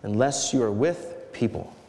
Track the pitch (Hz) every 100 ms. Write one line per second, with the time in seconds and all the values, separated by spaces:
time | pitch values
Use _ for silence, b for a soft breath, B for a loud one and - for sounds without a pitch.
0 | 104 104 135 135 - 135 113 104 151 175
1 | - - - - 117 - - -